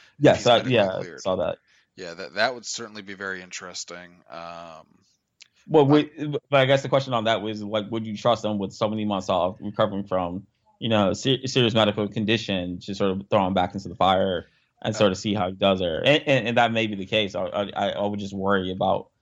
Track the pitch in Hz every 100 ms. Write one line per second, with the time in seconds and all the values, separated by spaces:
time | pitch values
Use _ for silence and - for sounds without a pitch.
0 | _ _ 143 98 120 113 110 120 98 92
1 | 90 73 95 92 85 - _ _ _ -
2 | 87 85 85 90 120 123 104 - 113 107
3 | 98 95 98 92 90 - 92 87 - 87
4 | 87 90 _ 78 85 85 85 78 78 78
5 | _ _ _ _ - _ - 151 139 151
6 | 151 151 151 143 - 139 131 135 131 139
7 | 135 120 110 110 107 107 104 110 101 110
8 | 110 104 120 113 107 104 98 - 107 110
9 | 107 98 95 92 90 104 104 98 107 101
10 | 101 92 90 92 - _ _ _ 120 107
11 | 98 104 139 131 131 135 117 113 104 104
12 | 104 117 101 113 - 95 90 90 - 95
13 | 101 95 98 107 92 95 90 98 92 85
14 | 92 95 98 87 - _ _ _ 117 104
15 | 104 92 107 104 92 95 98 95 87 78
16 | - 147 151 135 110 120 120 113 113 101
17 | 90 110 101 90 92 98 101 - 101 85
18 | 104 104 98 98 95 98 92 92 92 98
19 | - _